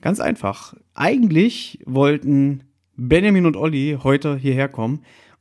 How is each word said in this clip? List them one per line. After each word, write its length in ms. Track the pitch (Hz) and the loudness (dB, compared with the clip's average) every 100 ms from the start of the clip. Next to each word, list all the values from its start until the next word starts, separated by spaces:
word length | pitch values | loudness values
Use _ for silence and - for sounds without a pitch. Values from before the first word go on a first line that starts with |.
Ganz 180 | - 208 | -4 -2
einfach. 560 | - - 101 98 - - _ | -2 -4 -6 -8 -14 -20 _
Eigentlich 840 | - 170 269 226 156 226 - - - - | -4 -2 2 2 4 2 0 -16 -18 -6
wollten 720 | 127 143 147 147 139 139 135 _ _ _ - | 0 2 0 0 2 2 -2 _ _ _ -10
Benjamin 520 | 123 160 208 190 170 | 0 2 4 4 2
und 100 | 101 | 0
Olli 400 | 160 143 143 143 | -2 -2 -4 -2
heute 320 | 135 139 147 139 | 0 0 0 -4
hierher 340 | 135 131 139 | -2 -2 -2
kommen 300 | - 113 147 _ _ _ _ | -4 -6 -6 _ _ _ _